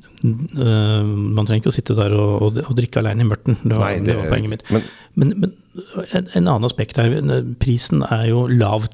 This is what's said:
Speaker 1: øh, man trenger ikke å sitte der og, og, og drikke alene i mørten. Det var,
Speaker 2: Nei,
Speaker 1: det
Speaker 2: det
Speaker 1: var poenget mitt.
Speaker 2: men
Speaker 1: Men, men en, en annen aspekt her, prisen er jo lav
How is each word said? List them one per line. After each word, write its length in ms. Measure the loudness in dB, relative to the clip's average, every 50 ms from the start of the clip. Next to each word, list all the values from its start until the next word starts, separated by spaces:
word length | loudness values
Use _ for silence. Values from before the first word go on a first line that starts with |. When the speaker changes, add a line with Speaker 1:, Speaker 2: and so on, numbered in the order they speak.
| -12 -18 -8 -2
Speaker 1:
øh, 800 | -2 -2 0 -2 -6 -8 -4 -2 0 2 2 2 2 2 2 0 0
man 400 | 0 -2 -2 -2 0 0 0 0
trenger 140 | 0 0 0
ikke 100 | 0 0
å 40 | -2
sitte 200 | -2 -2 -2 0 0
der 160 | 2 2 2
og, 300 | 2 2 2 2 2 0
og, 140 | 0 0 -2 -4
og 120 | -2 -2 -2
drikke 240 | -2 0 -2 -2
alene 220 | -2 0 0 0 0
i 40 | 0
mørten. 300 | 0 0 0 -2 -2 0
Det 140 | 0 0 2
var, 80 | 2 0
Speaker 2:
Nei, 140 | 0 0 -2
Speaker 1:
det 60 | 0 0
Speaker 2:
det 80 | 0 0
Speaker 1:
var 100 | 0 -2
poenget 200 | -2 -2 -2 -4 -6
mitt. 100 | -8 -4 -2
Speaker 2:
men 160 | -2 -2 -2 -4 -10 -20 -20 -6 _
Speaker 1:
Men, 200 | 2 2 2 2
men 140 | 0 -2 -2 -4 -8 _ _ -18 -18 -16 -12 -10 -10 -6 -4 -4
en, 120 | -4 -4 -2 0
en 120 | 2 2 2
annen 160 | 2 2 0
aspekt 320 | -2 -2 -4 -6 -4 0
her, 160 | 0 2 2 2 0 0 0 0 0 -2 -4 -4 -2
prisen 400 | 0 0 0 0 0 0 0 0 0 0
er 220 | 0 0 0 2
jo 160 | 2 2 2 2
lav 380 | 2 2 4 2 0 -2 -2 -2